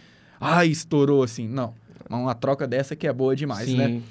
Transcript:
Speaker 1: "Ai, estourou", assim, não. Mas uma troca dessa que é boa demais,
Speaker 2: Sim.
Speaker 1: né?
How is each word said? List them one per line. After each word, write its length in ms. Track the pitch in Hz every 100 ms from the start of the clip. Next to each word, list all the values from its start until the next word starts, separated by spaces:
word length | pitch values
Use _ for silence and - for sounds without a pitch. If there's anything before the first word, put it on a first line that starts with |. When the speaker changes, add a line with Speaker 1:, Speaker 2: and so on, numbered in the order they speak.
| - _ _ -
Speaker 1:
"Ai, 280 | 139 175 170
estourou", 540 | 143 - 151 139 139
assim, 240 | 123 - 110
não. 280 | 131 117 - _ - -
Mas 120 | 120
uma 140 | 127
troca 320 | 120 127 139 135
dessa 300 | 127 135 151
que 100 | 160
é 60 |
boa 240 | 123 131 135
demais, 320 | 147 104 127
Speaker 2:
Sim. 80 | 127
Speaker 1:
né? 260 | 135 120 117